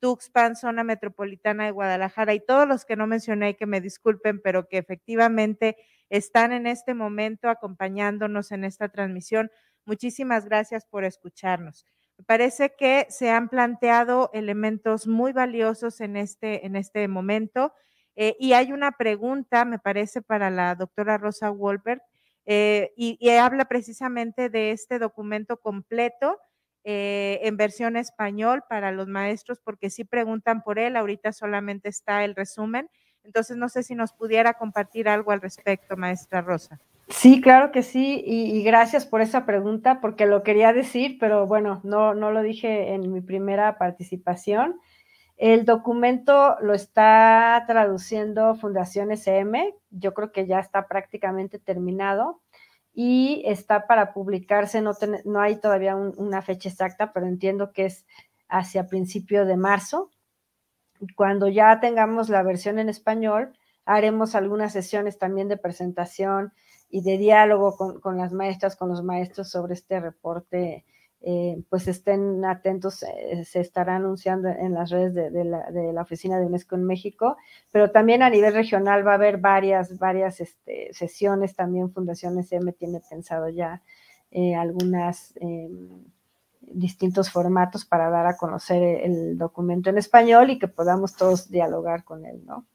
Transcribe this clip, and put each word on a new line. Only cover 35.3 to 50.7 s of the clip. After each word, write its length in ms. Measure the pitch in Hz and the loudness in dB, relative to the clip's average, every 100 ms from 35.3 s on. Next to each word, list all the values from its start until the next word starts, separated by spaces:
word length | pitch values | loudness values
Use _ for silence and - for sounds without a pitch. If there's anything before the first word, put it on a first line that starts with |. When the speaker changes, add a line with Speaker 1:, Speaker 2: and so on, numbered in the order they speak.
Speaker 1:
al 120 | 202 | -4
respecto, 520 | 190 - - 190 _ | -4 -10 -4 -4 _
maestra 460 | 185 180 180 - 185 | -8 -6 -8 -6 -6
Rosa. 400 | 175 170 - 156 _ _ _ | -4 -6 -6 -20 _ _ _
Speaker 2:
Sí, 340 | - 254 262 | 6 10 10
claro 280 | 254 254 285 | 10 8 8
que 120 | 277 | 0
sí, 400 | 247 262 269 277 | -2 -2 -2 -2
y, 340 | - 226 220 214 | -4 -4 -2 0
y 40 | |
gracias 420 | 214 226 226 285 | 4 4 6 2
por 160 | - 220 | 0 0
esa 240 | 220 254 | 0 0
pregunta, 560 | 254 202 202 220 254 254 | 0 -2 0 -2 0 0
porque 240 | 220 214 | -2 0
lo 180 | 208 202 | 4 4
quería 300 | 202 208 226 | 4 4 6
decir, 460 | 240 262 247 277 262 | 4 0 -2 -4 -2
pero 260 | 220 214 196 | 0 2 2
bueno, 360 | 214 214 190 | 0 0 -4
no, 300 | 196 208 214 | -4 0 2
no 160 | 208 214 | 2 -2
lo 100 | 214 | -2
dije 540 | 220 226 233 214 196 | -2 -4 -4 -2 -4
en 180 | 196 185 | -4 -4
mi 80 | 185 | -6
primera 560 | 185 190 196 196 214 214 | -6 -6 -4 0 0 0
participación. 1040 | 180 175 180 185 180 180 - 208 277 349 _ _ _ _ _ _ | -4 -4 -12 -10 -6 -6 -2 -2 -2 -4 _ _ _ _ _ _
El 300 | 220 226 226 | 4 4 4
documento 920 | 226 226 240 240 254 254 277 277 - | 2 2 0 0 0 4 6 6 4
lo 100 | 214 | 0
está 880 | 202 196 - 220 220 226 226 233 233 233 | -2 0 6 8 10 10 8 6 2 2
traduciendo 880 | 226 214 190 185 220 214 214 220 | 2 2 0 -6 -6 -4 0 2
Fundación 580 | 220 214 196 180 202 202 | 0 -2 -4 -4 -4 -4
S 240 | 214 214 190 | -4 0 0
M, 380 | 196 233 392 - _ | 0 -2 -2 -6 _
yo 240 | 190 196 | -6 -6
creo 180 | 196 214 | -4 -8
que 140 | 202 190 | -6 -2
ya 120 | 185 | -2
está 300 | 190 | 0